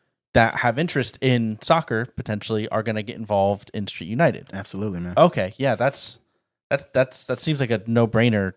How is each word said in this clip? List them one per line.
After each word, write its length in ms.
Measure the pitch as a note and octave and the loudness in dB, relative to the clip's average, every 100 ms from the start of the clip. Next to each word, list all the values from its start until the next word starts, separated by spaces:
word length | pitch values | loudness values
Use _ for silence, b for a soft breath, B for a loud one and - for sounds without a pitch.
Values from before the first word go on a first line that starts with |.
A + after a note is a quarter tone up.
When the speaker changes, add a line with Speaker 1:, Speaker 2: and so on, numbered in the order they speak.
| _ _ _ | _ _ _
Speaker 1:
that 220 | B2 A2+ - | 4 4 2
have 220 | A#2+ A#2 | 0 0
interest 380 | E3+ C#3 A#2+ - | -2 -2 -4 -2
in 380 | C3 B2 A2 G#2+ | 2 2 0 -4
soccer 440 | - E3 - A2+ B2+ | 0 0 2 -4 -4
potentially 640 | - - G#2 - A2 G#2+ | -8 -6 -6 -2 -2 0
are 140 | A2 | -2
gonna 200 | A2 G#2+ | -2 -4
get 120 | G#2 - | -6 -10
involved 520 | G#2+ G2+ G2 G2+ - | -2 2 2 0 -4
in 140 | G#2+ G2 | -8 -8
Street 200 | - F2 | -8 -6
United." 420 | A#2+ D#3+ F2+ - | 0 0 0 -10
Speaker 2:
Absolutely, 460 | G2 - F#2+ G#2+ F2 | -12 -10 -6 -6 -6
man. 140 | F2 A2 | -2 4
Speaker 1:
Okay, 360 | E3+ A2+ F#2+ - | 4 4 -4 -2
yeah, 180 | C3+ A2+ | -2 2
that's, 440 | C3 - - - _ _ _ _ - | 0 -2 -10 -12 _ _ _ _ -4
that's, 160 | C3+ - | -4 0
that's, 300 | B2+ B2+ - - | 0 0 -2 -8
that 140 | B2 | -4
seems 180 | - C#3+ | -2 -2
like 120 | A#2+ | 0
a 100 | A2 A2 | -2 2
no-brainer 680 | A#2 A2+ A2+ A#2+ G#2+ F#2+ | 2 4 4 4 2 0